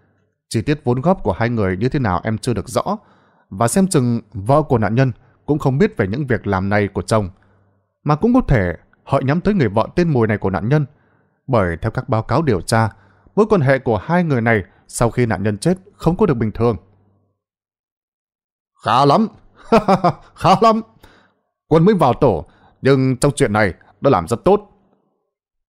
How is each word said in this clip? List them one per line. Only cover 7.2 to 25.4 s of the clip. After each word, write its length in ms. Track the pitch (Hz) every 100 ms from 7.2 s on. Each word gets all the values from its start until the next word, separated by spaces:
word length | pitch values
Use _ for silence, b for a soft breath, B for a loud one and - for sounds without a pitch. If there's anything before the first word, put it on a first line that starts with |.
| 92 - _ _ _ _ _ _
Mà 120 | 143 147
cũng 180 | 233
có 80 | 254 -
thể 280 | 123 90 - _ _ -
Hợi 180 | 139
nhắm 180 | 131 170
tới 120 | 196
người 160 | 202 113
vợ 180 | 107 - -
tên 140 | 170
Mùi 180 | 127 110
này 100 | 104
của 120 | 98
nạn 200 | 92 107
nhân, 160 | 151 139 _ _ _ _ _ -
bởi 300 | 117 90 82
theo 100 | 110
các 180 | 131 -
báo 140 | 110
cáo 180 | - 123
điều 200 | 156 90
tra, 280 | - 113 110 b b b b 190
mối 100 | 214
quan 120 | 196
hệ 180 | 131 135
của 180 | 127 104
hai 260 | - 175
người 180 | 165 123
này 220 | 113 107 - b b
sau 220 | - 117
khi 160 | 123 120
nạn 180 | 90
nhân 140 | 107 101
chết 200 | 165 185 - -
không 220 | 160 180
có 80 | 180
được 120 | 120
bình 140 | 110
thường. 260 | - 117 101 _ _ _ _ _ _ _ _ _ _ _ _ _ _ _ _ _ _ _ _ -
Khá 200 | 120 143
lắm! 220 | 170 220 - -
<laughs> 840 | _ - 220 214 190 180 - - -
Khá 140 | 165 190
lắm! 200 | 220 220 - _ b b b b _ _ -
Quân 180 | 160 185
mới 100 | 190
vào 180 | 135
tổ, 320 | - 131 80 - b b b
nhưng 360 | 123 139 131 123
trong 140 | 143 -
chuyện 180 | 120
này 200 | 107 101 - b -
đã 80 | 139
làm 180 | 92 82
rất 160 | 113
tốt. 280 | 175 208 - _ _ _ _ _ _ _